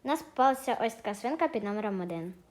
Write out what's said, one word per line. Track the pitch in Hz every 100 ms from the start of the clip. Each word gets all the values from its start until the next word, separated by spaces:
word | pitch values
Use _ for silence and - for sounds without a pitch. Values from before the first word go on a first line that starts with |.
У | -
нас | 320
попалася | - - 262 262 254 233
ось | 226
така | 226 208
свинка | 202 240 320 320
під | 233
номером | 202 208 214 190
один. | 180 165 170 180 -